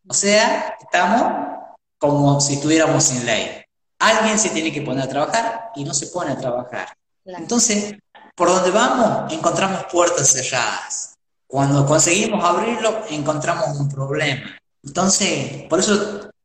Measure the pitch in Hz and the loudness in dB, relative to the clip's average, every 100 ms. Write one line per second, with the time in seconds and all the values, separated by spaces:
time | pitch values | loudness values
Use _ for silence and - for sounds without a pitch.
0 | - - 202 208 233 - - - - 180 | -6 -2 2 4 2 0 -6 -12 -2 0
1 | 196 233 339 - - - - - _ _ | 2 2 2 -2 -6 -10 -16 -20 _ _
2 | 147 143 143 143 - 139 151 160 156 143 | 0 4 4 4 0 -2 2 4 4 2
3 | 135 123 117 104 92 - - _ _ - | 2 0 0 -2 -2 -10 -18 _ _ 0
4 | 202 226 214 208 175 160 156 143 - 135 | 2 4 2 2 0 -2 -4 -4 -4 -2
5 | 131 143 151 226 226 - - 143 147 - | -2 -2 0 0 -2 -6 -10 -10 -6 -6
6 | - 180 160 123 127 123 120 104 92 - | -6 -6 -6 -4 -4 -6 -6 -10 -12 -16
7 | _ _ 190 175 160 240 - 208 208 - | _ _ -16 -12 -4 0 2 0 -4 -10
8 | _ - - - 175 185 180 208 254 254 | _ -20 -16 0 2 4 4 4 2 4
9 | 214 - - - 165 - 190 185 - 170 | 2 0 -4 -2 0 0 0 -2 -2 2
10 | 170 - 135 - - 127 110 92 - - | 2 4 2 2 0 -2 -2 -4 -8 -10
11 | - _ _ _ _ 139 139 143 143 156 | -12 _ _ _ _ 0 4 4 4 4
12 | 170 185 226 202 175 175 226 233 220 - | 4 2 0 0 2 2 0 0 -2 -2
13 | - 151 147 147 170 170 156 143 143 135 | -6 -4 -2 -2 -2 -2 -2 -2 -2 -2
14 | 135 151 147 123 - - _ _ - 165 | -4 -2 -2 -4 -8 -18 _ _ -6 0
15 | 190 196 190 151 120 139 - 170 208 208 | 2 2 0 -2 -4 -10 -2 0 2 2
16 | 208 - - - | 0 -6 -14 -20